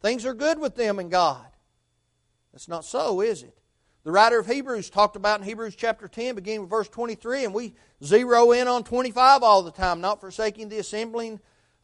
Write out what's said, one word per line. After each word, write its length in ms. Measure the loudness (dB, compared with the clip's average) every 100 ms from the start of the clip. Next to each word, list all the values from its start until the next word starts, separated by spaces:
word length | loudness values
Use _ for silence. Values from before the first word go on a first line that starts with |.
things 240 | -4 -2 -6
are 80 |
good 240 | -2 -2 0
with 160 | -4 -4
them 220 | -4 -4
and 140 | -2
God. 340 | 0 0 -2 -12 _ _ _ _ _ _ _ _ _ _
That's 140 | -20 -12
not 180 | -12 -8
so, 360 | -4 -2 -2
is 220 | -2 -4
it? 120 | -10 _ _ _ _ _
The 80 | 0
writer 280 | 4 4 4
of 80 | 0
Hebrews 420 | -4 -4 -8 -4
talked 260 | 0 0 0
about 240 | -2 -2
in 60 | -4
Hebrews 300 | -10 -12 -6
chapter 340 | -4 -4 -10
ten, 260 | -10 -10 -8
beginning 260 | -10 -10
with 80 | -6
verse 200 | -6 -6
twenty-three, 560 | -8 -10 -10 -8 -6 -6
and 80 |
we 200 | -6 -10 -14 _ _
zero 480 | 2 2 4 6 6
in 160 | 6 2
on 160 | -2
twenty-five 600 | -2 -4 -4 4 6 6
all 200 | 6 4
the 80 | 2
time, 300 | -4 -4 -2
"Not 180 | -4 -6
forsaking 480 | -8 -6 -4 -6 -10
the 120 | -10
assembling 600 | -8 -8 -8 -8 -10 -12 _ _ _ _